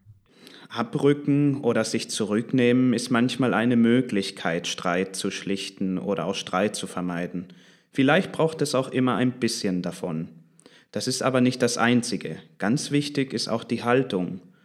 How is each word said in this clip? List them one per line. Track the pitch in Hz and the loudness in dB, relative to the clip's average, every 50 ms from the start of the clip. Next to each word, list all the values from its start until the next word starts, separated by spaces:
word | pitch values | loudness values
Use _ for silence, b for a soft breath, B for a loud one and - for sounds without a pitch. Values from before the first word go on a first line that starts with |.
| _ - - _ B B B B B B B B B B | _ -20 -20 _ B B B B B B B B B B
Abrücken | - 117 113 - - 143 135 143 143 143 - 147 139 143 147 143 135 127 | 2 2 2 2 2 4 6 6 4 4 2 2 4 4 4 4 2 2
oder | 139 120 113 113 110 | 2 2 2 2 2
sich | - - 113 - - | 2 0 -2 -2 -4
zurücknehmen | - - 110 98 104 110 120 - - 131 120 120 123 127 127 127 113 | -4 -2 0 2 2 0 2 2 2 4 6 6 6 6 4 4 2
ist | 117 - - | 2 0 2
manchmal | 127 117 123 127 - - 131 120 90 | 2 2 2 2 2 0 0 2 2
eine | 104 113 123 123 | 2 2 4 4
Möglichkeit, | 117 117 117 120 127 127 127 104 98 98 - - - - 90 82 87 87 | 4 6 6 6 4 2 0 -2 -2 -2 -4 -8 -6 -4 -2 -2 -2 -4
Streit | - - - - 92 87 92 92 - - | -6 -8 -4 -2 -2 0 0 -2 -4 -6
zu | - - 98 | -6 -6 -6
schlichten | - - - 92 98 95 - - - - 101 95 92 | -6 -6 -4 -4 -4 -4 -6 -10 -8 -6 -4 -4 -4
oder | 90 - - 98 85 82 | -4 -2 -4 -4 -2 -2
auch | 92 - | -4 -6
Streit | - - - - 92 104 107 101 | -6 -6 -4 0 0 0 0 -2
zu | - - | -6 -10
vermeiden. | 90 - 90 90 90 87 85 90 87 - 90 87 b b b b b b b b b | -10 -8 -8 -6 -6 -6 -6 -6 -6 -8 -10 -10 b b b b b b b b b
Vielleicht | - - 131 135 156 190 190 - | -2 0 2 4 2 2 0 -2
braucht | - - 156 160 160 - | -2 -2 -2 -2 -2 -4
es | 147 139 - | -4 -2 -2
auch | 127 131 131 | -2 -2 -2
immer | - 127 127 127 113 | -2 0 0 0 0
ein | 92 127 127 127 | 0 0 -2 0
bisschen | - 117 110 - - - 98 92 90 | -2 -4 -4 -2 -4 -4 -2 -2 -2
davon. | 87 87 85 - - 90 80 80 82 - - - b b b b b b b b b b | -4 -6 -8 -8 -8 -6 -6 -6 -8 -10 -14 -20 b b b b b b b b b b
Das | - 107 - | -10 -6 -6
ist | 127 127 - 127 | -4 -4 -2 -2
aber | 131 131 127 | 0 2 2
nicht | 123 127 127 - | 2 2 2 0
das | 127 117 - | 0 0 2
Einzige. | - 110 117 123 120 113 - 101 92 - 80 82 - - _ _ | 2 2 4 4 2 0 -2 -6 -6 -6 -10 -12 -12 -16 _ _
Ganz | - 92 101 127 147 - - | -4 -2 0 0 -2 -2 -2
wichtig | 139 143 143 143 - 139 131 - - | -2 -2 -2 -2 -4 -4 -4 -4 -4
ist | 107 - | -6 -4
auch | - 107 113 - | -4 -4 -6 -4
die | - 123 113 110 | -6 -6 -4 0
Haltung. | 120 123 135 135 - 104 92 90 85 90 92 b b b b | 2 2 2 2 0 -2 -4 -4 -4 -6 -10 b b b b